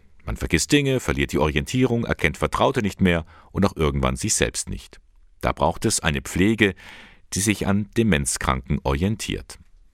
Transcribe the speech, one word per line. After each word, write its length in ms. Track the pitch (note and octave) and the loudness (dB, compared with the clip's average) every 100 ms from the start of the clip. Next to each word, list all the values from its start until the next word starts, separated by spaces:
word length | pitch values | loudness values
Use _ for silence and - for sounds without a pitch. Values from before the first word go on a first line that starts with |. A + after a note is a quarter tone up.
| - - - | -20 -16 -10
Man 100 | - | -6
vergisst 340 | - E2 - | 0 0 4
Dinge, 300 | D3 C#3 C3 | 2 2 0
verliert 320 | - C#2 C2+ | 0 -2 0
die 60 | - | 2
Orientierung, 680 | D#2 D2 D2 B2 B2+ A#2 | 2 0 -2 0 2 0
erkennt 320 | - - D#2+ D2+ | -2 0 -2 0
Vertraute 460 | - - B2+ C3 | -2 2 0 2
nicht 180 | G2+ - | -2 2
mehr 240 | F#2+ E2+ - - - | 2 2 -2 -16 -10
und 120 | - | 0
auch 120 | G2 - | 0 2
irgendwann 400 | D2+ C#2 C2 C2+ | 0 2 -2 -2
sich 180 | G#2+ | -2
selbst 340 | - A#1+ - - | 0 0 -2 -8
nicht. 300 | - - - _ - - - | -10 -12 -20 _ -20 -20 -4
Da 120 | - | -4
braucht 340 | - D2+ - A2+ | 0 0 0 -2
es 140 | - | 0
eine 200 | E2 C#2 | -2 -2
Pflege, 540 | - E2+ G2 A2 G#2 - - - - - - | -4 0 2 4 2 0 -14 -20 -20 -20 -8
die 60 | F#2 | -2
sich 260 | G#2+ G2 - | 0 0 0
an 220 | G2+ G#2 - | 0 0 0
Demenzkranken 840 | A2+ D2+ C#2 - - C2 - D2 | 2 2 0 -2 -2 -2 -2 -2
orientiert. 760 | C2+ C#2 F#2+ A2 - G2 - - - - - | 0 0 0 -2 -4 -6 -8 -20 -20 -20 -20